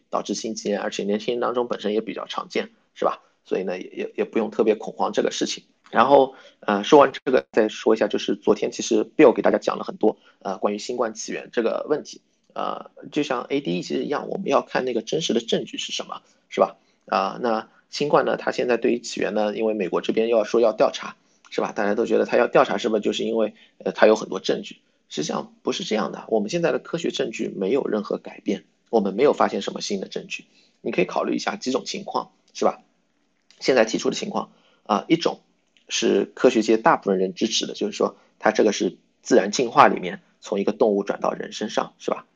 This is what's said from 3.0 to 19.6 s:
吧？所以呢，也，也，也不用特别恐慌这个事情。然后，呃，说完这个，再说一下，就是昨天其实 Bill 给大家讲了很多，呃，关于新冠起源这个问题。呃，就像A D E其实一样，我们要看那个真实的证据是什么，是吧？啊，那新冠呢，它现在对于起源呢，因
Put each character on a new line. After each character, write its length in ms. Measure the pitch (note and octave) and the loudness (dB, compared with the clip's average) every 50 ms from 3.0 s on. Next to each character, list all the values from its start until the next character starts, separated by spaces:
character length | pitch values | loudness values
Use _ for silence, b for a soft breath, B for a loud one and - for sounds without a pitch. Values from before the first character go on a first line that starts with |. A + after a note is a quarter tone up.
| - | -2
吧？ 180 | - - - b b b b b | -2 -2 -4 b b b b b
所 140 | - - - | -6 -4 -4
以 60 | F#2 | -4
呢， 120 | F#2+ F2+ | -4 -6
也， 120 | F#2 - - | -8 -8 -12
也， 240 | - - G#2 - - - | -10 -10 -10 -8 -4 -6
也 60 | G#2 | -6
不 140 | - - A2+ | -2 -2 -2
用 140 | A2 A2 - | -2 -2 0
特 100 | - A2+ | 0 2
别 140 | G#2+ G#2+ | 2 2
恐 180 | A2 - - - | 0 -2 -10 -6
慌 160 | - G2 G2+ G#2 | -4 -4 -4 -2
这 100 | - A#2+ | -2 -2
个 100 | A#2+ - | -2 -2
事 140 | - - | -4 -4
情。 180 | - - - _ _ _ _ _ - - | -6 -6 -10 _ _ _ _ _ -4 2
然 160 | A2 A2+ C3 | 2 4 6
后， 260 | C#3+ C#3 C3+ C3 B B B B B B | 8 6 6 4 B B B B B B
呃， 220 | - - G#2 G2+ G#2 | -2 -2 0 0 4
说 160 | - D#3 C#3+ | 6 8 8
完 140 | C#3 - - | 8 8 4
这 180 | - - - | -4 -4 0
个， 160 | B2+ B2+ - _ - | 0 0 0 _ 0
再 160 | - A2 A2 | 2 2 2
说 260 | - - - A2+ A2+ | 0 -2 2 2 2
一 40 | A2 | 4
下， 100 | A2 G#2 | 2 0
就 100 | - G#2+ | 0 -2
是 160 | - - G#2+ | -2 -2 -4
昨 200 | G2 - - G#2+ | -2 2 2 2
天 180 | - - B2 - | 2 2 -4 -4
其 100 | - G#2+ | -4 -2
实 220 | - A#2 G#2+ A2 | 0 0 0 0
Bill 280 | - _ - D#3 B2 G#2+ | 0 _ 6 8 8 8
给 100 | G2+ - | 6 2
大 80 | G2+ | 2
家 80 | G#2 G2+ | 2 2
讲 180 | - - - | 0 0 -2
了 80 | - - | -2 -6
很 100 | - F#2+ | -10 -6
多， 200 | F#2+ - A2 - b b b b b | 0 0 0 0 b b b b b
呃， 180 | - G2 F#2+ | -8 -8 -6
关 160 | F#2 - G#2 G#2 | -2 -2 -2 -2
于 60 | G#2+ | -2
新 180 | - - B2 | -6 -6 -4
冠 160 | A#2+ B2 A2 G#2+ | -2 -2 -4 -4
起 200 | A2 - - G#2+ | -8 -10 -10 -10
源 180 | D#2 - - - | -10 -10 -6 -4
这 100 | - A2+ | -2 0
个 240 | A2 G#2+ - - | 0 -2 -2 -2
问 160 | - D3 C#3+ - | -2 -4 -4 -4
题。 200 | - - - _ _ _ _ _ _ - | -10 -18 -20 _ _ _ _ _ _ -8
呃， 360 | - G2 G2 - - - - _ - - - - | -6 -6 -6 -6 -8 -10 -16 _ -20 -16 -8 -4
就 100 | D#3 C#3+ | -4 -2
像 200 | - C3 A#2+ - | -2 -2 -6 -4
A 180 | - C#3 C#3 | -4 -4 -4
D 180 | C#3 E3 F3 F3+ | -2 -2 -4 -4
E 40 | D3 | -4
其 120 | - - | -4 -4
实 100 | C3+ B2+ | -4 -4
一 40 | A#2+ | -4
样， 180 | C#3+ C3 - - | -4 -6 -6 -6
我 100 | - - | -6 -6
们 80 | G3 | -2
要 160 | - C#3 C3 B2+ | 2 2 2 0
看 240 | - - C#3+ B2+ | 0 -4 -4 -2
那 80 | B2+ A#2+ | -2 -4
个 80 | A2+ A2 | -4 -4
真 180 | - - D#3 | -4 -4 -4
实 140 | E3+ - A2+ | -2 0 -2
的 60 | A#2 | -2
证 260 | - - G#3+ F3 A#2 | 0 0 -2 -4 -4
据 100 | G#2+ - | -4 -10
是 160 | - - - - | -10 -10 -8 -8
什 140 | - - | -8 -8
么， 160 | - - - b b b b b _ | -10 -12 -14 b b b b b _
是 120 | - - | 0 0
吧？ 160 | G#2 - - _ _ _ _ _ _ | 0 0 0 _ _ _ _ _ _
啊， 320 | - G2 G2 F#2+ G2 G#2+ A#2 B2 | -2 0 0 0 0 -4 -4 -2
那 260 | A#2+ A2+ A2 A2+ b b b b b | -2 -2 -2 -4 b b b b b
新 180 | - - D3 D3 | -6 -4 -2 2
冠 160 | E3 D#3 B2+ | 2 2 2
呢， 140 | A#2+ A2+ A#2 | 2 -2 -2
它 140 | - - B2 | -2 -4 -4
现 160 | - B2+ B2 | -2 0 0
在 100 | A#2+ A#2 | 0 2
对 140 | - B2 A#2 | 2 2 0
于 80 | A#2+ | 0
起 200 | - - - - | -2 -8 -6 -4
源 140 | - F#2 G2+ | -4 -2 -2
呢， 200 | G#2+ G#2+ G#2 G#2 | 0 -2 -2 -2
因 120 | - | -2